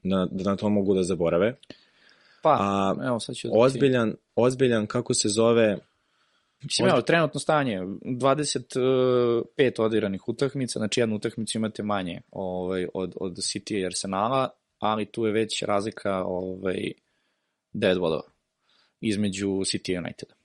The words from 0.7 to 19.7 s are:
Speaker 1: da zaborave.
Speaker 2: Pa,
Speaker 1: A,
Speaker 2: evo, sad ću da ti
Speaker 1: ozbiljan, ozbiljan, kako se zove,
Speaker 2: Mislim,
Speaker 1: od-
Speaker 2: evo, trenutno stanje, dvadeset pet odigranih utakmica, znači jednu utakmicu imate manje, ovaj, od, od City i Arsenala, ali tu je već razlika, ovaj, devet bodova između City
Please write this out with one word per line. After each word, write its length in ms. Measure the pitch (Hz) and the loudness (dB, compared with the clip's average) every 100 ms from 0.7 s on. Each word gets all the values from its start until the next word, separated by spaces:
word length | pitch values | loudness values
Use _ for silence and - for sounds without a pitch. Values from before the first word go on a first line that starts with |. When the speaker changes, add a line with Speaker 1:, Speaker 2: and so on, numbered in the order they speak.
| 104 98 | 0 2
Speaker 1:
da 80 | 95 | 2
zaborave. 520 | 90 90 82 85 104 131 - - _ _ _ _ _ _ | 2 0 0 2 0 -2 -18 -20 _ _ _ _ _ _
Speaker 2:
Pa, 140 | 160 131 | 2 2
Speaker 1:
A, 340 | 101 98 95 - | 2 2 2 0
Speaker 2:
evo, 180 | 135 120 | -2 -4
sad 140 | - 123 | -6 -8
ću 120 | 120 | 0
da 40 | |
ti 60 | 107 | 4
Speaker 1:
ozbiljan, 540 | 127 131 135 127 113 - _ - | 4 4 2 4 0 -2 _ 2
ozbiljan, 500 | 120 131 131 113 104 | 2 4 2 2 0
kako 280 | 120 113 | -4 -2
se 140 | 127 107 | 0 0
zove, 500 | 104 117 117 110 95 _ _ _ _ _ _ _ _ | 2 4 6 4 2 _ _ _ _ _ _ _ _
Speaker 2:
Mislim, 240 | 139 - 190 | -8 0 4
Speaker 1:
od- 60 | |
Speaker 2:
evo, 100 | 151 | 4
trenutno 380 | 117 165 156 143 | 4 2 2 -2
stanje, 400 | - 156 135 98 92 104 | 0 2 2 -2 -4 -8
dvadeset 720 | - 123 131 135 147 139 120 131 127 131 127 123 120 117 - - | -8 0 2 2 0 -4 -4 0 2 4 4 4 2 2 -2 0
pet 220 | 131 - | 0 2
odigranih 500 | 110 110 104 95 - | 2 2 0 -4 -6
utakmica, 500 | - 139 139 127 - | -4 -4 -2 -6 -4
znači 220 | 107 - | -2 0
jednu 160 | 117 107 | 0 0
utakmicu 420 | 117 - 110 113 | -4 -6 -6 -2
imate 240 | 110 - | -4 -4
manje, 380 | 104 101 90 85 - | -4 -2 -4 -8 -12
ovaj, 540 | - 95 90 90 92 90 | -10 -6 -4 -4 -2 -4
od, 200 | - 92 90 | -4 -6 -6
od 160 | 92 | -8
City 420 | 87 - 107 - | -6 -8 -8 -6
i 120 | 104 92 | -4 -4
Arsenala, 600 | 90 98 95 110 135 131 - _ _ | -6 -4 -2 0 0 -2 -6 _ _
ali 280 | 104 110 104 | -2 -2 -4
tu 200 | - 113 | -2 0
je 60 | |
već 300 | 107 107 - | 0 -2 -4
razlika, 560 | - 101 107 - 104 95 | -2 -2 -2 -6 -4 -2
ovaj, 720 | 92 90 92 92 95 92 - - _ _ _ _ _ _ _ | -2 -4 -6 -6 -4 -4 -6 -10 _ _ _ _ _ _ _
devet 260 | - 104 92 | -2 0 2
bodova 240 | 87 78 - _ _ _ _ _ _ _ | 0 -2 -6 _ _ _ _ _ _ _
između 460 | 110 101 104 95 98 | -4 0 -2 -2 -2
City 440 | 95 95 | -2 -2